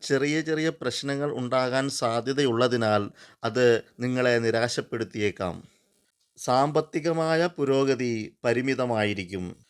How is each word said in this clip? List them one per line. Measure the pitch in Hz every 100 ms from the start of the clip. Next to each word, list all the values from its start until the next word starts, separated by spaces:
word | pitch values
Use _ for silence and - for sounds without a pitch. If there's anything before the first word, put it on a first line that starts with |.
ചെറിയ | - 139 143 151
ചെറിയ | 156 156 160
പ്രശ്നങ്ങൾ | 156 127 - 139 139 147 127
ഉണ്ടാകാൻ | 123 131 127 127 139
സാധ്യതയുള്ളതിനാൽ | - 123 117 113 135 139 117 127 120 113 107 101 - - _
അത് | 117 113 123 113 - -
നിങ്ങളെ | 123 127 127 120
നിരാശപ്പെടുത്തിയേക്കാം. | 117 113 117 - 123 120 107 113 104 90 90 87 - _ _ _ _ _ _ -
സാമ്പത്തികമായ | - 127 143 151 151 - 156 165 160 160 175 175
പുരോഗതി | 135 135 135 127 127 113 107 -
പരിമിതമായിരിക്കും. | 120 117 127 131 123 113 104 101 90 95 90 87 _